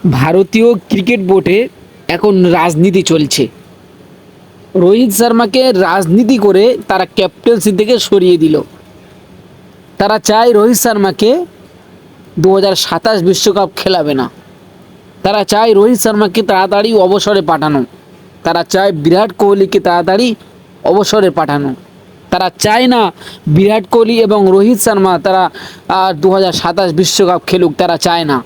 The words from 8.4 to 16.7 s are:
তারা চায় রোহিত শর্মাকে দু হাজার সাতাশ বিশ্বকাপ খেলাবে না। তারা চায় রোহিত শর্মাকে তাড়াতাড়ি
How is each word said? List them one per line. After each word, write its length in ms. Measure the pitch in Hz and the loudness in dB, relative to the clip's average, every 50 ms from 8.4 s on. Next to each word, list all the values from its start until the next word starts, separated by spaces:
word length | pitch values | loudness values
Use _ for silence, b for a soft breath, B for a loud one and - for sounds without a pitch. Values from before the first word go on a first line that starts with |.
| 160 156 156 143 135 - - - - - - - - - - - - - - - - - - - - - - - - - - | 2 0 0 -2 -4 -8 -18 -20 -20 -20 -20 -20 -20 -20 -20 -20 -20 -20 -20 -20 -20 -20 -20 -20 -20 -20 -20 -20 -20 -20 -6
তারা 220 | - 196 202 214 214 | -4 -2 0 0 -2
চায় 340 | - - 208 220 233 247 233 | 0 0 0 2 2 4 4
রোহিত 240 | 208 208 240 247 | 4 4 2 2
শর্মাকে 680 | - - 240 220 208 196 190 175 - 214 220 262 349 359 - - - - - - - - - - - - - - - - - - - | 0 0 -2 0 0 -2 -2 -2 0 0 0 0 0 -4 -8 -14 -20 -20 -20 -20 -20 -20 -20 -20 -20 -20 -20 -20 -20 -20 -12 -6 -2
দু 160 | 156 185 190 | 0 2 2
হাজার 200 | 196 185 196 185 | 2 0 0 -2
সাতাশ 480 | - - - 226 - - 226 220 196 165 | -2 -4 -4 -6 -4 -2 -2 -2 0 0
বিশ্বকাপ 460 | 185 185 - - 208 180 202 196 170 - | 0 0 0 0 0 0 0 -2 -2 -6
খেলাবে 380 | - - 190 190 175 151 151 143 | -12 -6 -4 -2 -2 -2 -2 -2
না। 160 | 135 123 120 - - - - - - - - - - - - - - - - - - - | -4 -4 -6 -10 -18 -20 -20 -20 -20 -20 -20 -20 -20 -20 -20 -20 -20 -20 -20 -20 -6 -4
তারা 200 | 185 208 208 196 | -2 -2 -2 -2
চায় 300 | - 208 208 226 233 214 | 0 0 2 2 2 4
রোহিত 260 | 196 208 233 247 202 | 4 4 2 2 0
শর্মাকে 420 | - 220 214 208 214 196 175 220 | 0 -2 0 0 -2 0 0 -2
তাড়াতাড়ি 520 | 208 - 196 185 190 185 | -2 0 0 0 0 0